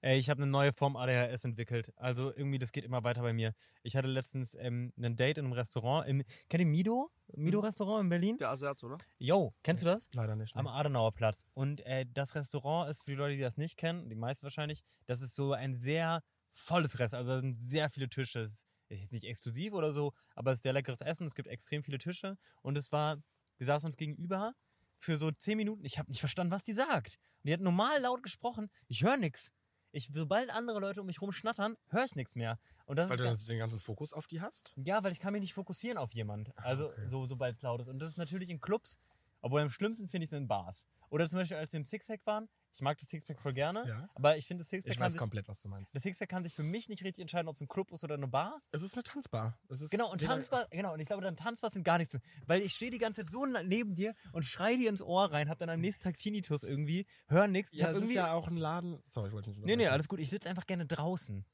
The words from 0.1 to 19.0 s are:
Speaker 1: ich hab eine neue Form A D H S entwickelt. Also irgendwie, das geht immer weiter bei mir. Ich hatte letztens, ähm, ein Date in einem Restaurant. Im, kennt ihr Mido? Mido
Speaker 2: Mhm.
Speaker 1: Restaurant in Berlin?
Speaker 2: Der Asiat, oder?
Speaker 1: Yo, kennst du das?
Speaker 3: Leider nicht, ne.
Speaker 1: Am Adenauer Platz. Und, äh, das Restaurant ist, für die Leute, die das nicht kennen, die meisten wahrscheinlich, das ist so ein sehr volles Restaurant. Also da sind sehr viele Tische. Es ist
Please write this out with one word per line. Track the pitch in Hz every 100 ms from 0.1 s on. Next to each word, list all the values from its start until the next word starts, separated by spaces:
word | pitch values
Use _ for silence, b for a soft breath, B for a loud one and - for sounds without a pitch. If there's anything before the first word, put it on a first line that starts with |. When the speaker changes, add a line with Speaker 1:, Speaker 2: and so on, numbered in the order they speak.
| 135
Speaker 1:
ich | 123
hab | 139
eine | 139
neue | 139 143
Form | - 139 127
A | 127
D | 123
H | 123
S | 123
entwickelt. | 127 113 117 120 113 -
Also | 127 123 135
irgendwie, | - 139 135
das | 123
geht | - 120
immer | 127
weiter | 117 120
bei | 120
mir. | 113 110 107 B B
Ich | 120 127
hatte | 131
letztens, | 131 131 135 123 -
ähm, | 123 120 123 -
ein | 120 117
Date | 127 160
in | 135
einem |
Restaurant. | 120 117 - 117 147 -
Im, | 139 131 B B
kennt | 170
ihr | 175
Mido? | 156 190 240 302 _ _
Mido | - 156 202
Speaker 2:
Mhm. | 214
Speaker 1:
Restaurant | - 196 214
in | 190
Berlin? | 175 190 247
Speaker 2:
Der | 120
Asiat, | 131 143 139
oder? | 120 151 B B
Speaker 1:
Yo, | 127 196 139 -
kennst | - 160
du | 165
das? | 202 -
Speaker 3:
Leider | 127 110 107
nicht, | 110
ne. | -
Speaker 1:
Am | 139
Adenauer | 127 147 131 113 -
Platz. | 113 104 - -
Und, | 135 147 120
äh, | 131 127
das | 120 139 151
Restaurant | 139 143 135 160 151
ist, | 151 -
für |
die | 139
Leute, | 143 139
die |
das | 127 113
nicht | 160 -
kennen, | 165 170 120
die | 110
meisten | 117 139
wahrscheinlich, | 139 143 147 151 b b -
das | 123
ist | 127
so | - 139
ein | 135 135
sehr | 123 127 156 165 165 - _ _
volles | - - 175 151 117
Restaurant. | 120 123 123
Also |
da | 131
sind | 131 117
sehr | 120 151 151
viele | - 135
Tische. | - 127 120
Es | 110 104 - _ _
ist | 101